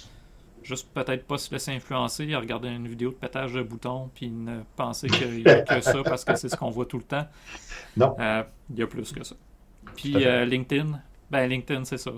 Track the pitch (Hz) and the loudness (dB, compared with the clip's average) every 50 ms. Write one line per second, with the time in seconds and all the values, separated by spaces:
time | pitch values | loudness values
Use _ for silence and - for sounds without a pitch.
0 | - - - - - - - - - - - - - - 127 123 - - - 135 | -20 -20 -20 -20 -20 -20 -20 -20 -20 -20 -20 -16 -10 -8 -8 -8 -8 -6 -4 -4
1 | 127 - 131 127 - - 143 139 - - 143 131 - 147 135 127 - - 139 127 | -2 0 -2 -4 -2 -4 -6 -4 -4 -6 -8 -6 -6 -4 -6 -6 -4 -4 -2 0
2 | 123 117 - - 151 151 156 131 113 113 117 113 120 123 120 120 117 117 117 117 | 0 -2 -2 -4 -4 -2 -2 -2 -2 -4 -4 -4 -4 -6 -6 -6 -8 -8 -4 -2
3 | 120 127 127 - - 123 - 135 135 127 120 127 120 107 117 113 - 123 127 131 | -2 -2 -4 -4 -8 -6 -4 -4 -4 -2 -2 -4 -4 -4 -6 -8 -6 -6 -6 -6
4 | 131 131 - - 131 120 113 117 113 117 117 113 107 - - - 131 120 113 - | -6 -10 -10 -8 -8 -8 -6 -6 -6 -6 -8 -8 -10 -8 -4 -4 -2 -2 -2 -2
5 | - 127 107 - 131 120 117 117 113 120 120 117 - - 117 123 117 131 127 139 | 0 0 2 2 2 0 2 6 10 10 10 10 8 4 2 4 4 4 4 4
6 | 131 - 127 123 - - 131 131 - 123 - - 139 120 110 117 123 - - 123 | 4 0 0 0 2 0 0 2 0 -2 -2 -2 -2 -2 -2 -2 -2 -2 -4 -6
7 | - - - 143 151 - - - - - - - - - - - - - - - | -4 -2 -2 -2 -2 -4 -10 -18 -18 -16 -16 -16 -14 -14 -14 -14 -12 -2 4 6
8 | 127 117 113 - 117 110 110 110 110 - - - - - 127 113 113 110 - 123 | 6 6 6 4 0 2 2 0 -2 -4 -10 -18 -14 -8 -4 -2 -2 -2 -2 -6
9 | 107 - - - 143 - - - - - - - - - - - - - - - | -8 -6 -8 -10 -10 -12 -14 -18 -20 -20 -20 -20 -20 -20 -20 -20 -20 -18 -12 -8
10 | - 143 143 139 135 127 123 123 120 123 131 127 127 131 143 143 156 156 147 139 | -2 2 4 4 6 6 4 4 4 2 2 0 0 0 0 0 0 0 -4 -6
11 | - - - - - - 143 135 127 127 131 127 127 - 147 131 131 - 135 127 | -10 -14 -20 -20 -8 -2 0 2 2 2 0 -2 -2 -2 -2 -2 -2 -4 -6 -6
12 | - 131 120 | -6 -6 -8